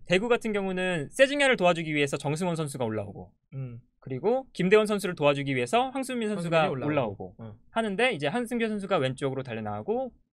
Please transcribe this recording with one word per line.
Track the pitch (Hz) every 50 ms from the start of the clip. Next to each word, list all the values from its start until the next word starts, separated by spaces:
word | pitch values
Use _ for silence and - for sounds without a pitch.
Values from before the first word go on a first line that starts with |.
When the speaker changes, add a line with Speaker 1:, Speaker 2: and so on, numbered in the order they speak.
| -
Speaker 1:
대구 | - 175 190 220 233
같은 | 240 240 - 226 202
경우는 | 202 190 190 185 185 185 185 180 156 139 -
세징야를 | - - 269 269 285 294 277 262 240
도와주기 | 214 180 175 175 165 165 156 151
위해서 | 147 143 139 156
정승원 | 139 - 143 151 156 190 175 165
선수가 | 160 160 135 139 131 120
올라오고 | 110 110 107 101 98 - 85 90 - _ _ _ _ -
Speaker 2:
음. | 135 131 123 117 123 - _ _ _
Speaker 1:
그리고 | - 131 131 131 156 208 247 262 262 - -
김대원 | - 180 185 208 214 220
선수를 | 208 214 196 202 180 175
도와주기 | 151 147 147 143 139 139 139 135
위해서 | 127 123 120 220 240 262 262
황수민 | 254 269 254 254 254 240 220 214
선수가 | 208 175 170 170 165 160
Speaker 2:
황수민이 | 151 143 139 127 123
올라오고. |
Speaker 1:
올라오고 | 147 151 143 123 107 98 - 92 90 - -
Speaker 2:
어. | 113 110 107 - - -
Speaker 1:
하는데 | - 226 226 214 190 180 240 262 226
이제 | 143 147
한승규 | 139 - 247 247 220 247 233 226
선수가 | 214 214 208 196 185 196 165
왼쪽으로 | 131 131 131 131 143 135 127 135 127
달려나가고 | 131 110 113 107 104 104 104 110 196 220 254 269 240 - _ _ _ _